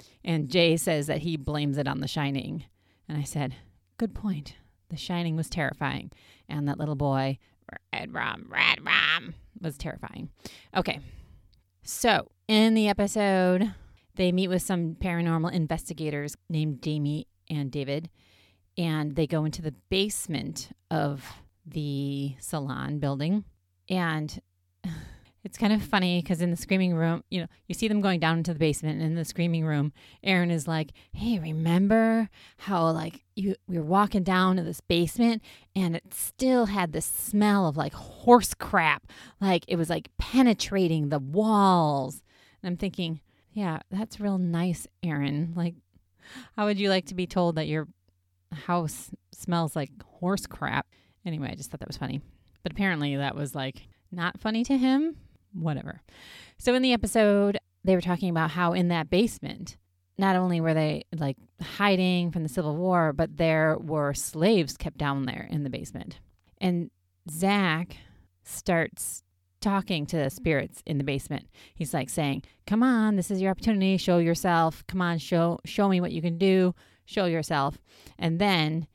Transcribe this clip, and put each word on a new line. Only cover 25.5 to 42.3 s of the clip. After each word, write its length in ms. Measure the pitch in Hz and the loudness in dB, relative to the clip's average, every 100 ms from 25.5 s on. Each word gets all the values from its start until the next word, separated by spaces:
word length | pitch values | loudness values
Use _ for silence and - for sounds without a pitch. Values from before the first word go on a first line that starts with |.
| - | 0
kind 160 | 202 | 2
of 80 | 214 | 2
funny 400 | - 202 185 175 | 2 0 2 0
'cause 180 | 165 170 | 0 0
in 120 | 175 | 0
the 40 | 170 | -2
screaming 380 | - 190 185 | 0 2 2
room, 300 | 165 165 170 - | 2 2 0 -4
you 120 | 185 | -6
know, 60 | 160 _ - | -6 _ -10
you 80 | 175 | -4
see 120 | 220 | 0
them 120 | 208 | 2
going 200 | 196 175 | 2 2
down 180 | 160 165 | 2 2
into 160 | 165 | 0
the 60 | 156 | 0
basement, 420 | 156 147 156 156 | 0 0 -2 -2
and 100 | 160 | -2
in 40 | 165 | -2
the 100 | 156 | -4
screaming 400 | - 170 165 160 | -2 0 0 0
room, 260 | 147 147 - - - | 0 0 -4 -20 0
Aaron 280 | 196 185 175 | 4 4 4
is 160 | 165 147 | 0 0
like, 260 | 160 156 - - | -2 -4 -8 -14
"Hey, 280 | - 226 214 | -6 -2 -2
remember 880 | 160 156 160 175 196 220 226 226 214 - - - | -2 0 2 4 6 6 6 4 0 -6 -20 -14
how, 320 | - 185 165 | -4 2 2
like, 340 | 160 165 - _ - | 2 -4 -10 _ -4
you, 200 | 196 - - | -2 -4 -4
we 100 | 170 | -4
were 60 | |
walking 400 | 151 190 208 208 | 2 2 4 2
down 320 | 180 185 185 185 | 2 4 4 2
to 60 | |
this 180 | 170 - | -2 -6
basement 600 | - 175 170 - 233 226 - - _ 196 | 0 2 2 2 2 2 -6 -20 _ -2
and 200 | 180 165 | 0 -2
it 180 | - | -8
still 540 | - - - 262 254 214 | -10 -10 -2 2 4 2
had 260 | 202 175 | 0 -2
this 120 | 156 - | -2 -6
smell 640 | - - 208 208 202 170 | -6 -2 4 4 4 2
of, 80 | 143 | 0
like, 180 | 147 | -4
horse 600 | - - - - 240 - | -6 -16 0 8 8 8
crap. 540 | - - 196 156 143 - - - - | -6 0 2 4 2 -4 -20 -18 -2
Like, 240 | 196 180 - | 0 2 0
it 100 | 170 | -2
was, 120 | 165 | 0
like, 200 | 170 - - | -4 -6 -10
penetrating 920 | - 254 254 208 - 196 175 160 147 | 0 4 6 4 0 2 2 2 0
the 100 | 147 | -2
walls." 1040 | 135 170 214 208 196 180 151 143 135 151 _ | 0 0 4 6 6 6 4 0 -4 -8 _